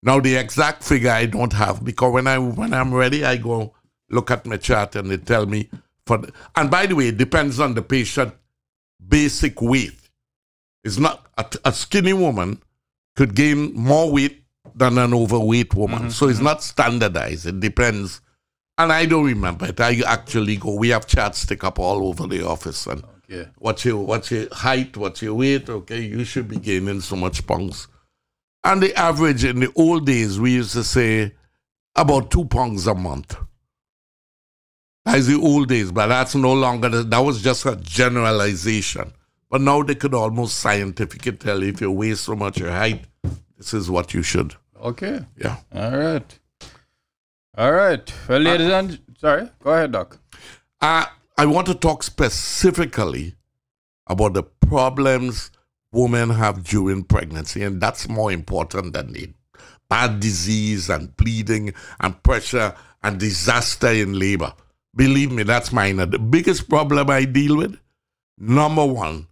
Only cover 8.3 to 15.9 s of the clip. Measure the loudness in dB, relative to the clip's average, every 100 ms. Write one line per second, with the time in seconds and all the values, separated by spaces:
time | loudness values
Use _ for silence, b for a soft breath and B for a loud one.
8.3 | -6 _ _ _ _ _ _ 0 2 4
9.3 | 0 -2 -2 0 0 0 -8 _ _ _
10.3 | _ _ _ _ _ -8 0 0 0 _
11.3 | -10 -8 -2 -2 -2 -2 2 2 2 2
12.3 | 0 -4 -6 _ _ _ _ _ 0 0
13.3 | 4 2 2 -2 -2 2 4 4 2 2
14.3 | -2 _ _ -20 0 2 4 4 2 2
15.3 | 2 2 2 2 0 0